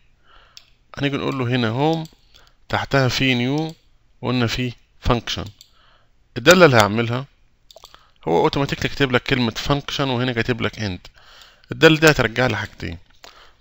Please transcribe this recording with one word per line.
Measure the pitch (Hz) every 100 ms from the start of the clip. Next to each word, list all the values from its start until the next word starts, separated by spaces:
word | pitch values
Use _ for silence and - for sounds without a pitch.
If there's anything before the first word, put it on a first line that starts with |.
| _ _ _ - _ - _ _ _ -
هنيجي | 139 135
نقول | 117 135
له |
هنا | 120 127 113
هوم، | 120 151 165 160 - _ - - _ -
تحتها | 104 - 139 127
في | - 131
نيو، | 123 123 147 160 - _ _ _ _
وقلنا | 120 123 117
في | - 123 - _ _
فانكشن. | - 120 - - 101 - - _ _ _ _ _ _ -
الدالة | 127 185 160
اللي | 120
هعملها | 101 110 117 123 139 _ _ _ _ - - - _ _ -
هو | 165
اوتوماتيك | 156 147 139 -
كاتب | 135 - 135
لك | 123
كلمة | - 127 117
فانكشن | - - 143 - - 135
وهنا | 120 127
كاتب | 117 113 117
لك | 104 -
اند. | 104 90 - - - - - _ _
الدالة | 123 160 156
دي | 160
هترجع | 139 110 117 127
لي | 101
حاجتين، | 98 - 90 87 - _ - - - _